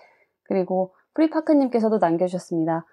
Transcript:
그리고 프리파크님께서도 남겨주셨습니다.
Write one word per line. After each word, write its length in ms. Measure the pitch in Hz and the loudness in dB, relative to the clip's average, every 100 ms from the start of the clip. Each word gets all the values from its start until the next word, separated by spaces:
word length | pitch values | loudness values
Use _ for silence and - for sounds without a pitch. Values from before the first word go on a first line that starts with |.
| - _ _ _ | -20 _ _ _
그리고 500 | - 196 180 185 185 _ _ | -6 -4 -2 -2 -4 _ _
프리파크님께서도 840 | - 311 311 311 302 262 247 220 214 | 0 0 0 2 2 2 0 0 2
남겨주셨습니다. 880 | 180 165 180 180 - 170 160 165 - | 2 2 0 -4 -4 -2 -2 -2 -6